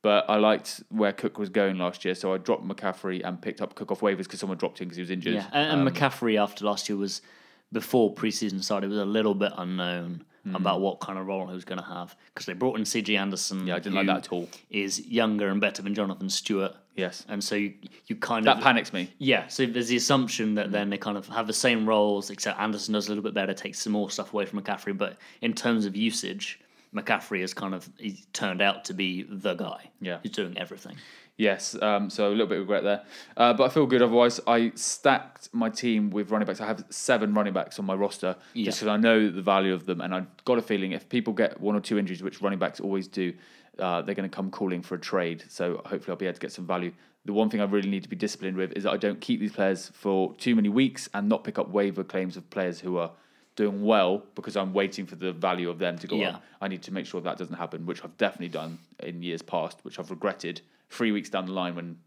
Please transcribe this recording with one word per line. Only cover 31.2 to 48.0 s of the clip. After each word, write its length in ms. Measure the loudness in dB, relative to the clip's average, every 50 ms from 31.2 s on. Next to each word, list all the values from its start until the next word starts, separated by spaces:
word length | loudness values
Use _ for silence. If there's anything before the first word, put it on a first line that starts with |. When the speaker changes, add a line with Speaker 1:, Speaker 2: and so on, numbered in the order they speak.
| -20 _ _
Speaker 1:
Yes, 380 | 2 4 4 4 2 -2 -6 -2 0
um, 260 | 2 4 4 2 0 -2
so 180 | 0 2 2 2
a 20 |
little 160 | 4 2 2
bit 120 | 2 0 -2
of 100 | 0 0
regret 160 | 0 2 2
there. 180 | 2 0 0 -2 -14 -18 -18 -18 -10 4
Uh, 160 | 6 6 6 8
but 100 | 6 4
I 40 | 4
feel 180 | 6 4 4
good 140 | 6 8 6
otherwise. 380 | 6 8 8 8 8 6 4 2 2
I 240 | 4 4 4 4 2 0
stacked 720 | -2 -4 -4 -4 2 4 4 4 4 0 -6 -18 -20 -20 -6
my 160 | -2 0 0 0
team 420 | -2 -2 0 2 2 4 2 2
with 200 | 0 -2 -2 0
running 160 | 0 0 0
backs. 140 | 0 -2 -4
I 60 | -2
have 180 | -4 -4 -4 -6 _
seven 440 | -10 -6 2 2 4 4 4 2 2
running 180 | 2 2 2
backs 280 | 0 -2 -2 -2 -6 -6
on 40 | -4
my 80 | -2 0
roster 420 | 0 0 0 0 -2 -4 -4 -4 -4 -10 -10
Speaker 2:
Yeah. 140 | -4 -2 -2
Speaker 1:
just 120 | -2 -2 0
'cause 80 | 0 2
I 80 | 4 6
know 300 | 8 8 8 8 6 4
the 140 | 2 2
value 320 | 4 6 6 6 6 4 2
of 100 | 0 0
them. 140 | -2 -2 -2
And 140 | -2 -4 -4
I've 140 | -4 -6 -8 _ -6 _
got 140 | 2 2 2
a 40 |
feeling 300 | 2 0 -2 -2 0 -2
if 160 | -4 -6 -6 _
people 240 | -2 0 0 0
get 280 | 2 2 2 0 0 -2
one 140 | -2 0 0
or 60 | 0
two 180 | 0 0 0 0
injuries, 240 | 0 0 -4 -6
which 180 | -8 -10 -6 -2
running 200 | -2 -2 0 0
backs 180 | -2 -2 -2 -4
always 300 | -4 -2 -2 -2 -4 -4
do, 240 | -2 -2 -2 -2 -2 -8 -18 -20 -20 -20 _ _ _ -4
uh, 220 | -2 0 0 0
they're 120 | -2 -2 -4
gonna 140 | -4 -4 -6
come 200 | -4 -6 -6 -6
calling 280 | -4 -4 -2 -2 -2 -4
for 140 | -4 -6 -8
a 60 | -8
trade. 420 | -6 -2 0 0 0 0 -4 -6 -10 -16
So 340 | -6 -4 -2 -2 -2 -4 -6
hopefully 260 | -6 -8 -6 -4 -6
I'll 40 | -6
be 100 | -4 -4
able 80 | -4 -4
to 60 | -6
get 120 | -8 -10
some 160 | -8 -10 -4 -4
value. 240 | -2 -2 -2 -4 -8 _ _ _ _ _ _
The 80 | 0
one 180 | 2 4 4 4
thing 100 | 2 0
I 40 | 0
really 260 | 2 2 2 2 2
need 140 | -2 -2